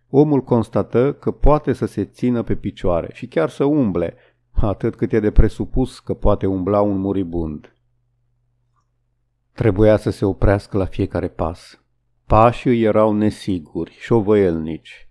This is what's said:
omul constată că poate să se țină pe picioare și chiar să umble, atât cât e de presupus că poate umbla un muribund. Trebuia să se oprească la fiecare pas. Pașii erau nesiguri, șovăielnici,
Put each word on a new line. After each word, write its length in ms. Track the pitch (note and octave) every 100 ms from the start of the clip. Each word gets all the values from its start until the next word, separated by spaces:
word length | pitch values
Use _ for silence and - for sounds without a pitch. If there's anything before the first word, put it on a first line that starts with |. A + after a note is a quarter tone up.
| _
omul 340 | C3 D3+ C#3
constată 720 | - A#2+ G#2 G#2+ F#2 A#2 C#3
că 180 | C#3+ -
poate 420 | - - D3 C#3+
să 140 | B2 A2
se 180 | -
țină 380 | F#2+ - B2 A#2+
pe 120 | A2
picioare 540 | G#2+ G2+ - F#2 E2+ -
și 140 | - B2
chiar 220 | E3 D3+
să 160 | -
umble, 500 | C#3+ D3+ A2 F2 E2+ - _ _ _
atât 440 | - G#2 F#2+ A#2
cât 180 | - A#2
e 80 | A2+
de 100 | G#2
presupus 680 | - A2 - G2 C3 B2 -
că 160 | -
poate 320 | F#2 G#2 G2 G2
umbla 340 | F#2+ F2+ G#2
un 180 | G#2 G2
muribund. 800 | G2 G2 E2+ E2+ D#2+ D2+ - _ _ _ _ _ _ _ _ _ _ _ _ _ _ _ _ _ _
Trebuia 440 | - A#2 F#2 G#2+ G#2+
să 140 | G#2+
se 140 | -
oprească 520 | G2+ F#2 G#2 G2+ - G2+
la 80 |
fiecare 440 | F#2 - F#2+ F2+ F2
pas. 560 | - E2 F2+ - - _ _ _ _ -
Pașii 560 | G#2+ A#2+ B2 C3+ A#2
erau 300 | G#2+ A2 G#2+
nesiguri, 840 | G#2 G#2+ - - F2+ - F2 D#2+ -
șovăielnici, 1080 | - A#2 G2 G#2 F#2+ E2 D#2+ D#2 - - -